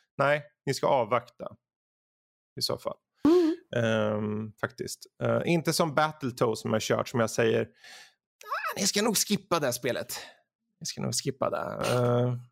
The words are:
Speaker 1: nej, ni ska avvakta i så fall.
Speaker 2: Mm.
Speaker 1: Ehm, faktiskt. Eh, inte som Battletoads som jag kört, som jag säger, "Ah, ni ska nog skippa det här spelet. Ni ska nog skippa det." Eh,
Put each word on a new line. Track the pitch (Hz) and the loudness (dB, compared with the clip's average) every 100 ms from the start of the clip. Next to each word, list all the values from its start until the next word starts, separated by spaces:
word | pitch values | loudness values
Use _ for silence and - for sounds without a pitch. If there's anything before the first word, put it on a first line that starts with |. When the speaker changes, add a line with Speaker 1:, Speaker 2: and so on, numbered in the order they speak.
| _ - | _ 0
Speaker 1:
nej, | 139 147 - _ 139 | 2 2 -2 _ -4
ni | |
ska | 131 - | 0 4
avvakta | 139 107 120 - - - - _ _ _ _ _ _ _ _ _ - | 4 4 0 -2 -16 -16 -16 _ _ _ _ _ _ _ _ _ -6
i | |
så | - - | -4 -4
fall. | - - _ _ 294 | -6 -8 _ _ 4
Speaker 2:
Mm. | 359 320 339 - 120 113 | 6 4 0 -4 0 2
Speaker 1:
Ehm, | 110 107 107 107 107 110 - | 2 2 0 -2 -4 -8 -6
faktiskt. | - - - - - - | -8 -6 -10 -12 -16 -6
Eh, | 120 117 - | 0 0 2
inte | 170 165 | 0 2
som | 156 165 139 | 0 0 2
Battletoads | 151 - 131 120 120 110 | 0 -2 -6 0 0 0
som | 117 | -2
jag | 110 | -2
kört, | - 110 - | 2 0 0
som | 117 | 0
jag | 110 | 0
säger, | - 113 117 | 2 2 2
"Ah, | 113 _ - - - _ _ _ 415 605 659 - | -2 _ -20 -20 -20 _ _ _ -6 -4 -4 -2
ni | - | 0
ska | - | 2
nog | 247 190 | 2 0
skippa | - 202 - 170 | 0 -2 0 0
det | 135 | 0
här | |
spelet. | - 127 92 - - - - _ _ _ - | -2 -2 -4 -6 -10 -14 -20 _ _ _ -12
Ni | - | -10
ska | - | -6
nog | 127 120 | -4 -4
skippa | - - - | -4 -2 -2
det." | - - - - | -2 -4 -4 0
Eh, | 123 120 120 123 123 - | 2 2 2 0 -2 -10